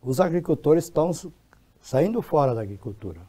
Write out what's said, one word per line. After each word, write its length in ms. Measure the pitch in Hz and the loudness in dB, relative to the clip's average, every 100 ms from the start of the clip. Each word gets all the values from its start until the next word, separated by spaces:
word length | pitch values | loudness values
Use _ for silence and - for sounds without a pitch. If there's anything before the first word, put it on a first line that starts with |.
Os 180 | 123 131 | -2 0
agricultores 640 | 180 170 170 156 143 160 165 | 2 2 0 -2 4 2 2
estão 240 | - 165 | 0 0
s-, 220 | 165 185 - _ _ _ _ | -2 -8 -20 _ _ _ _
saindo 400 | - 127 170 233 | -4 0 2 0
fora 340 | 170 151 139 117 | 0 2 2 0
da 60 | |
agricultura. 600 | 104 98 113 101 98 82 | -6 -10 -12 -10 -12 -14